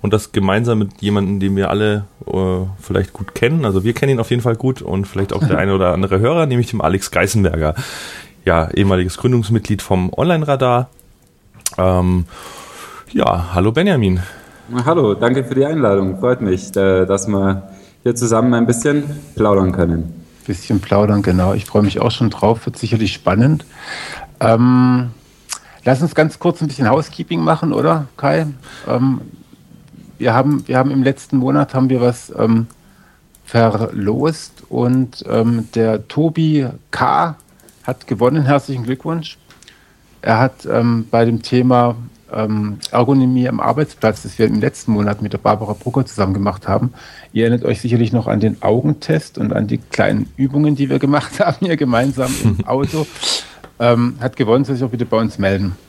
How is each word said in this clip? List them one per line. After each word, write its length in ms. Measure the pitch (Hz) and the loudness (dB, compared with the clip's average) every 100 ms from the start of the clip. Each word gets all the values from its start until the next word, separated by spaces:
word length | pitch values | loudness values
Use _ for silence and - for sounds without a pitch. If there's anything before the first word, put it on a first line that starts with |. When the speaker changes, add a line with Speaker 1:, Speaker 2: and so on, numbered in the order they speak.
Speaker 1:
und 120 | 107 | 0
das 180 | 104 - | 0 0
gemeinsam 480 | - 98 101 120 110 | -2 0 0 0 0
mit 200 | 101 - | -2 -4
jemandem, 400 | 101 104 98 101 | -2 0 0 -2
den 160 | 98 98 | 0 0
wir 140 | 98 | 0
alle, 360 | 101 107 104 101 _ - | 0 0 0 -4 _ -6
äh, 400 | 92 92 92 92 95 | -2 0 -2 -4 -8
vielleicht 320 | - 95 92 | -4 -2 -2
gut 220 | - 95 - | -8 -12 -2
kennen. 280 | 117 165 | 0 0
Also 200 | 123 95 | 0 0
wir 100 | 101 | 0
kennen 200 | 117 139 | 0 0
ihn 60 | 131 | 0
auf 120 | 113 | 0
jeden 100 | 120 | 0
Fall 140 | 120 113 | 0 -2
gut 260 | 131 131 | -2 -4
und 240 | - 95 98 | -4 -4 -4
vielleicht 260 | - 98 | -4 -4
auch 120 | - 143 | 0 0
der 100 | 80 | 0
<laughs> 20 | |
eine 160 | 95 95 | 2 2
oder 180 | 92 | 2
andere 240 | 87 95 95 | 2 0 2
Hörer, 280 | 117 165 156 | 2 2 2
nämlich 240 | 123 113 | 0 0
dem 100 | 110 | 0
Alex 300 | 78 95 - | 0 0 -2
Geisenberger. 640 | - 95 110 92 80 78 78 - - - - - - - | 0 0 2 2 2 -2 -2 -8 -12 -16 -18 -20 -4 2
Ja, 260 | 82 80 | 2 2
ehemaliges 460 | - 98 92 90 - | 0 2 2 0 0
Gründungsmitglied 680 | 123 123 104 113 - 104 | 0 2 2 0 0 -4
vom 280 | - 180 185 | 0 0 0
Online-Radar. 800 | - 160 170 151 139 131 123 127 _ _ _ _ _ _ - - - | 0 0 2 0 0 2 2 0 _ _ _ _ _ _ -12 -10 0
Ähm, 480 | 92 90 90 90 87 - - - - - - - - | 2 2 2 0 -2 -8 -20 -20 -20 -20 -20 -20 -8
ja, 380 | - - 90 85 | 0 0 0 -2
hallo 180 | 90 98 | 0 0
Benjamin. 500 | 120 202 156 104 90 90 - - - - | 2 2 2 2 0 -4 -12 -20 -20 -8
Speaker 2:
Na, 140 | 123 123 | -4 0
hallo, 280 | 165 120 | 2 2
danke 300 | 98 117 131 | 2 0 0
für 100 | 127 | -2
die 120 | 131 143 | 0 0
Einladung. 520 | 160 117 98 95 92 | 2 2 2 0 -2
Freut 220 | 123 120 | 0 0
mich, 340 | 107 92 - 104 | 0 -2 -2 0
äh, 300 | 98 95 92 | 2 4 2
dass 220 | 98 101 | 0 0
wir 420 | 101 98 95 - - - _ | 0 0 -2 -6 -20 -20 _
hier 140 | 123 117 | -4 -2
zusammen 400 | 117 110 123 120 | 0 2 2 2
ein 100 | 117 | 2
bisschen 380 | 117 151 147 143 - - - | 0 0 0 -2 -12 -14 0
plaudern 360 | 107 98 95 | 2 4 2
können. 440 | 92 85 82 82 - - - - | 0 0 0 -4 -12 -20 -20 -10
Speaker 3:
Bisschen 320 | 95 - 101 | -10 -2 -4
plaudern, 420 | - 101 104 101 | 2 2 4 2
genau. 320 | 98 92 90 | 2 2 2
Ich 120 | 107 - | -2 -2
freue 180 | 104 | 0
mich 160 | 101 92 | 0 0
auch 100 | 120 | -2
schon 220 | - 113 | 0 -2
drauf, 340 | - 104 - - | 0 0 0 -4
wird 100 | 123 | -8
sicherlich 380 | 110 113 110 | -4 -2 -2
spannend. 520 | - - 98 127 - - - - - - - - - | -2 -2 2 2 2 -4 -20 -16 -14 -12 -14 -18 -2
Ähm, 680 | 113 113 123 127 127 127 123 113 - _ - - - - - | 2 4 4 6 4 2 0 -8 -20 _ -16 -16 -16 -6 0
lass 160 | 131 | 2
uns 140 | 165 - | 2 2
ganz 240 | 156 - | 0 2
kurz 220 | 175 165 | -2 0
ein 60 | 156 | -4
bisschen 220 | - 120 | 0 2
Housekeeping 520 | 135 156 - 175 165 | 2 0 -10 -6 -4
machen, 320 | 160 160 165 | 0 0 0
oder, 340 | - 143 165 139 - | 0 2 0 -2 -4
Kai? 300 | 139 160 156 135 - - - | 0 0 -2 -8 -18 -16 -4
Ähm, 340 | 123 131 127 - - - - - - - - - - | 0 0 0 -6 -20 -20 -20 -20 -20 -20 -20 -20 -4
wir 160 | 120 | 2
haben, 340 | 117 135 143 - | 2 2 0 0
wir 120 | 127 | 0
haben 100 | 131 | 2
im 140 | 135 | 2
letzten 340 | 131 139 - 139 | 0 0 -2 0
Monat 380 | 127 143 143 131 | 2 2 0 0
haben 160 | 131 | 2
wir 100 | 127 | 2
was, 320 | 120 117 - - | 2 0 -10 -2
ähm, 300 | 110 113 113 - _ _ _ _ _ _ - | 2 2 0 -10 _ _ _ _ _ _ -2
verlost 1160 | 117 113 107 113 - 101 110 147 160 - - - | 2 2 2 -4 -2 -2 0 -2 -2 -12 -20 -8
und, 560 | 123 123 127 123 - - | -2 0 0 -2 -6 -2
ähm, 380 | 113 113 117 107 117 | 0 2 0 -2 0
der 320 | 113 107 107 | 0 0 -4
Tobi 580 | - 160 160 160 151 131 - _ | -2 -2 2 2 2 -2 -8 _
K. 460 | - 131 131 170 151 _ _ - _ | -2 0 2 0 -6 _ _ -20 _
hat 240 | - 131 - | -10 -10 -6
gewonnen. 340 | 104 123 156 135 | 0 2 2 2
Herzlichen 360 | 143 135 131 | 2 0 -8
Glückwunsch. 540 | 117 131 156 165 156 - _ - - _ _ _ _ _ | -6 -6 -6 -6 -8 -18 _ -20 -20 _ _ _ _ _
Er 160 | - 113 | -2 2
hat, 260 | 131 - - | 2 -2 -4
ähm, 400 | - 117 117 110 | 0 2 0 0
bei 120 | 120 | 2
dem 200 | 117 117 | 2 0
Thema, 520 | - 127 127 127 120 117 117 - _ | 0 2 4 4 4 0 -12 -20 _
ähm, 460 | 107 107 107 107 101 - | -6 -2 -2 -4 -6 -4
Ergonomie 580 | 120 120 139 127 127 123 | 0 2 4 4 2 0
am 120 | - | -2
Arbeitsplatz, 640 | - 120 151 - 110 107 | -2 0 -2 0 -2 -2
das 160 | 113 - | -10 -2
wir 80 | 110 | 0
im 120 | 110 | 2
letzten 340 | 123 - - | -2 -4 -2
Monat 280 | 107 104 104 | 0 0 -2
mit 120 | 104 | -4
der 40 | - | -2
Barbara 360 | 104 104 107 | 0 0 -2
Brucker 300 | 104 - 139 127 | -6 -4 -2 -2
zusammen 260 | - 95 | -2 -2
gemacht 340 | 98 98 95 - | 0 -2 -4 -2
haben. 260 | 101 120 - - - - | -2 -2 -6 -20 -20 -8
Ihr 120 | 110 113 | 0 2
erinnert 180 | 120 | 2
euch 160 | - 113 | 0 -2
sicherlich 320 | 120 117 113 | 0 0 2
noch 140 | 117 113 | 0 0
an 140 | 107 | 0
den 240 | 107 104 | 0 0
Augentest 720 | 98 113 143 151 - 156 - - | 0 0 0 -2 -2 -4 -4 -6
und 160 | 107 | -2
an 140 | - 107 | -2 -2
die 100 | 113 | -4
kleinen 540 | - - 101 107 110 - | -6 -2 0 0 -4 -4
Übungen, 400 | 135 143 151 143 | -2 2 0 0
die 140 | 139 | 0
wir 80 | 135 | 0
gemacht 420 | 139 143 - - | 0 0 -2 -2
<laughs> 60 | 190 | -2
haben 120 | 143 | 0
hier 180 | 185 175 | -2 0
gemeinsam 560 | 143 117 135 131 127 - | 0 2 0 -2 -4 0
im 220 | 110 90 - | -2 -2 -2
Speaker 1:
<laughs> 0 | |
Speaker 3:
Auto. 400 | 127 139 156 151 - - - - - - _ | -2 -2 -4 -6 -6 -6 -6 -8 -20 -20 _
Ähm, 380 | 120 120 120 123 | 2 4 2 -2
hat 140 | 117 - | -8 -2
gewonnen, 280 | 110 123 | 2 2
soll 120 | 139 131 | 2 -2
sich 100 | 127 | -4
auch 60 | |
bitte 160 | 117 117 | -4 -2
bei 100 | 110 | -2
uns 220 | 110 - | -2 -2
melden. 360 | 98 98 98 87 | -2 0 -2 -6